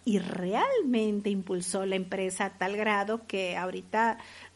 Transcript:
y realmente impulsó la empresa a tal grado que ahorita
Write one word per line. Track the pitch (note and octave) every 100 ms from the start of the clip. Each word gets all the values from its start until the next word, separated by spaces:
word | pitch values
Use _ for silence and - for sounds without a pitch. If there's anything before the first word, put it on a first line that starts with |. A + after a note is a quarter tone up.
y | B3 G3+
realmente | F3+ - F3+ A3+ C5 B4+ D4 A#3+ G#3+ G#3 G3+
impulsó | G3 F#3 F3+ F3+ G3 F#3+
la |
empresa | F#3+ F#3 F#3+ F#3+ F#3 G3
a | -
tal | F#3+ G#3
grado | G#3+ G3+ G3+ A3+ -
que | G3 F3+ F3
ahorita | F#3 F#3 F#3 G#3+ A3+ A3 - - -